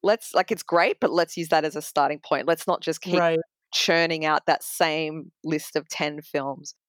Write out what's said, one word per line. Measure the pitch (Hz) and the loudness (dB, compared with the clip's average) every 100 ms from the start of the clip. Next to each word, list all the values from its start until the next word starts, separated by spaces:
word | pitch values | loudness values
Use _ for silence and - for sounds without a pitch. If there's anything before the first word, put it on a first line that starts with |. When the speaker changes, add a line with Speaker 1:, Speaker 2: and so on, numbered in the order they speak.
Speaker 1:
let's, | 190 226 - | 2 2 2
like, | - 185 | 0 0
it's | 202 | -2
great, | - 170 190 - | 0 2 2 2
but | - | 0
let's | 170 170 - | 2 0 -2
use | 160 | 0
that | 160 | 2
as | 151 147 | 2 -4
a | |
starting | 151 - 139 147 | -4 0 0 0
point. | - 143 156 | -2 -2 0
Let's | 165 - | 0 0
not | 180 | -2
just | - 160 | -2 -6
keep | 190 180 | 0 2
Speaker 2:
Right. | 170 165 165 _ _ | 4 2 -2 _ _
Speaker 1:
churning | - - 165 165 160 156 | -2 2 2 2 0 0
out | 151 - | 0 2
that | 156 | 0
same | - - 165 156 156 156 147 _ 156 | 0 0 0 0 -4 -8 -14 _ -4
list | 156 - 156 | -4 -2 -6
of | - | -6
ten | - 151 147 | -6 -6 -6
films. | 151 147 139 135 147 - | -8 -6 -6 -8 -14 -20